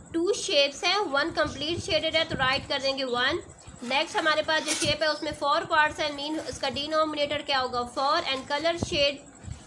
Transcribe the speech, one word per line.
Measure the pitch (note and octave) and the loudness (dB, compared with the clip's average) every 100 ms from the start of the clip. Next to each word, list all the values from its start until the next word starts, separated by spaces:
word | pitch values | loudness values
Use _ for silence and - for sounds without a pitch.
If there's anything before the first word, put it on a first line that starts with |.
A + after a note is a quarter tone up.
| - | -6
two | E4 F4+ | -2 0
shapes | A#4+ - C#4+ C#4 C#4 | 0 2 2 2 0
हैं, | F#4 G4+ | 0 0
वन | F4+ C#4 D#4 | 2 0 0
complete | E4+ D4 B3+ D4+ E4+ | 0 -2 -2 -4 -4
shaded | - D#4 D#4+ D#4+ | 0 0 2 0
है, | |
तो | D#4+ C#4 | 0 0
right | C4 C#4 - | 0 0 -2
कर | C#4 | -2
देंगे | C4+ C4+ | 0 -2
one। | C4 A#3+ B3+ F4 - - - - | -2 0 0 0 -6 -16 -20 -14
Next | A#3+ C4+ D#4+ G#4 | -2 0 0 0
हमारे | D#4+ D4+ | 2 2
पास | D4+ D#4 | 2 0
जो | D4+ | 0
shape | D4+ D4+ D4 | 0 0 2
है | D#4 | 0
उसमें | D4+ D#4 | 0 -4
four | - C#4+ D#4 A#3 | -2 2 2 4
parts | D#4+ D4+ D4+ | 4 4 2
हैं, | D4+ | -4
मीन | C#4+ D4 D#4 | -4 -4 -4
इसका | - - C#4 | -6 -4 -4
denominator | B3+ D4+ D#4 D#4 D4+ C#4+ D4 | -2 0 2 2 0 -2 -2
क्या | D4 C4+ | 0 0
होगा, | B3+ A#3+ | 0 -2
Four। | A#3+ D4 C#4 E4 | -4 0 2 2
And | E4 C4+ B3 | 0 -4 -2
color | D4 D#4+ E4+ | 0 0 0
शेड, | - D#4 C#4+ C#4 - - - - | 0 2 2 0 -10 -16 -14 -14